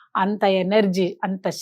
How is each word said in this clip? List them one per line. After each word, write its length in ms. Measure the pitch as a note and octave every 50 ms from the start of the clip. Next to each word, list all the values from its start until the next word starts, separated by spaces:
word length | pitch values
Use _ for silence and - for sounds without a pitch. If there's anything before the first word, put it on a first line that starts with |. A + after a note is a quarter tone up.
| - _ - F#3+
అంత 220 | F#3+ F#3+ G#3 G3+ - G3+ F#3+ F#3+
ఎనర్జీ, 440 | F#3 F3+ G3+ A3 G#3 G3 F3+ F#3 F#3+ F3 G4 - - F#3+
అంత 180 | F#3+ F#3+ - F#3 D#3+ -